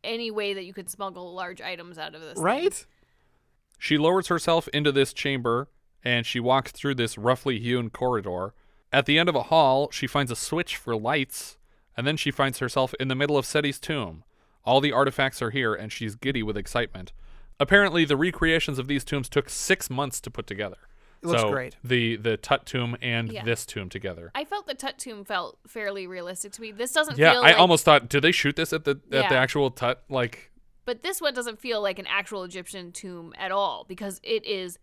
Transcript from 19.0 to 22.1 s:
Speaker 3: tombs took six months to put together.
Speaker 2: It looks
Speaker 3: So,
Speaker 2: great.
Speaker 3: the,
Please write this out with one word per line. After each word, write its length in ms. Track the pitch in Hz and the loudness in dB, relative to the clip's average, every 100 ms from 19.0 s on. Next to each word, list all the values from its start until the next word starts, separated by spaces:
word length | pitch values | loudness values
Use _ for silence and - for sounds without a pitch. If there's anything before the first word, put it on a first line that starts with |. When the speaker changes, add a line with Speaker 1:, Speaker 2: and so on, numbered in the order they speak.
Speaker 3:
tombs 240 | - 143 123 | -2 -4 0
took 200 | 143 - | -2 -2
six 380 | - - 190 - | -6 0 0 0
months 300 | 127 143 - | -4 -4 -6
to 80 | - | -10
put 160 | 120 - | -12 -12
together. 320 | 98 104 90 - - _ _ | -8 -8 -8 -20 -20 _ _
Speaker 2:
It 40 | 170 | -2
looks 160 | 117 | 2
Speaker 3:
So, 80 | 110 | 2
Speaker 2:
great. 260 | 131 123 - | 0 -4 -12
Speaker 3:
the, 320 | 120 123 113 | 0 2 2